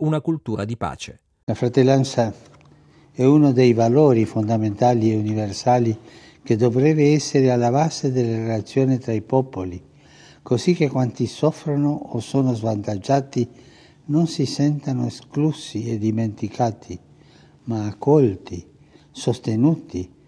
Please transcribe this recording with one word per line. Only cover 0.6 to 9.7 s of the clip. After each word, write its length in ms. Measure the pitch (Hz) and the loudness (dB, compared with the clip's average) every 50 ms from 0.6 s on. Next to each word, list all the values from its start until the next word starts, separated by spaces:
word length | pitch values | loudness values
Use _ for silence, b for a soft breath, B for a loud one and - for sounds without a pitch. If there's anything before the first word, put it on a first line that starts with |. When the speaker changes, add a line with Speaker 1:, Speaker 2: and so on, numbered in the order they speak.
| 101 | -4
Speaker 1:
di 120 | 107 120 | -6 -6
pace. 440 | - - 80 65 - - - - _ _ _ _ _ - | -6 -6 -8 -8 -10 -14 -18 -18 _ _ _ _ _ -8
Speaker 2:
La 100 | - 113 | -6 -4
fratellanza 760 | - 127 120 123 135 127 131 135 135 131 135 - 123 117 110 - - - - - - _ _ b b b b b b b b | -2 -2 0 4 4 4 6 6 4 2 0 0 0 0 -2 -2 -10 -18 -20 -20 -20 _ _ b b b b b b b b
è 140 | b - 127 | b 2 4
uno 260 | 135 147 151 147 139 | 4 6 6 6 4
dei 220 | 123 123 131 123 117 | 4 4 4 4 6
valori 520 | 113 113 113 120 147 156 143 123 113 110 | 4 4 4 6 6 6 6 6 4 2
fondamentali 840 | 107 - 110 107 107 113 110 110 107 98 - 123 123 123 117 107 113 | 0 -2 -4 -2 0 0 0 0 -2 0 2 2 2 4 4 2 2
e 40 | 110 | 0
universali 840 | 107 104 107 107 110 107 101 92 - - 127 123 123 120 113 110 - B B B B B B B B B | 0 -2 -2 -2 -4 -4 -6 -6 -4 0 2 2 2 2 0 -2 -4 B B B B B B B B B
che 120 | - 117 | 0 0
dovrebbe 560 | 107 123 123 110 127 135 156 156 156 147 147 | 2 2 2 2 2 2 2 4 4 4 4
essere 380 | 151 147 - - - 143 131 131 | 2 2 0 0 2 2 4 4
alla 220 | 123 120 120 120 | 4 2 2 2
base 400 | 123 143 160 160 - - - 139 | 2 2 0 -2 -4 -4 -4 -2
delle 260 | 127 127 120 117 113 | -2 0 0 0 -2
relazioni 600 | 113 113 113 113 107 98 - - 135 135 131 131 117 | -2 -4 -4 -4 -4 -6 -4 -2 0 2 2 0 -2
tra 140 | - - 113 | -2 -4 -4
i 100 | 107 101 | -4 -4
popoli, 600 | - 131 131 131 131 - 92 92 90 | -2 -2 -2 -2 -2 -8 -10 -10 -10